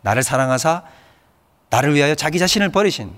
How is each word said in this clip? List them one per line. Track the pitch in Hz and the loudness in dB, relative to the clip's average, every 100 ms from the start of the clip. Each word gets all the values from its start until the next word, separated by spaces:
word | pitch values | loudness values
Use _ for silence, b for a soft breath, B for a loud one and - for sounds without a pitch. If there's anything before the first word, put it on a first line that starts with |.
나를 | 98 110 | -2 -2
사랑하사 | 131 131 131 131 156 170 B B B B B B _ _ _ | 0 -2 0 0 0 -2 B B B B B B _ _ _
나를 | 117 143 | 0 2
위하여 | 147 143 156 | 2 2 0
자기 | 156 170 | -2 0
자신을 | 180 202 202 | 0 0 0
버리신 | 190 202 - 101 | 2 0 -2 -12